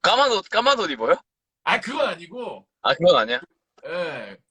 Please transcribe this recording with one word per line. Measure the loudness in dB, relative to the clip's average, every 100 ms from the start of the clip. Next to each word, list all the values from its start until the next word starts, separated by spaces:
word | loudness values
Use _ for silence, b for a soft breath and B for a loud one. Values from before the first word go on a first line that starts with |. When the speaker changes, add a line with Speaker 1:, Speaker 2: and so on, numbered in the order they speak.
Speaker 1:
까만 | 2 2 2
옷, | 0 -2
까만 | 0 2 0
옷 | -2
입어요? | -2 0 0 _ _ _ _
Speaker 2:
아, | -2 -2
그건 | -2 -2 -2
아니고. | -4 -14 -12 -12 -14 _ _
Speaker 1:
아, | -2
그건 | 2 6 4
아니야? | 4 -4 -6 _ _ _ -10
Speaker 2:
예. | -8 -6 -8 -14 -18 _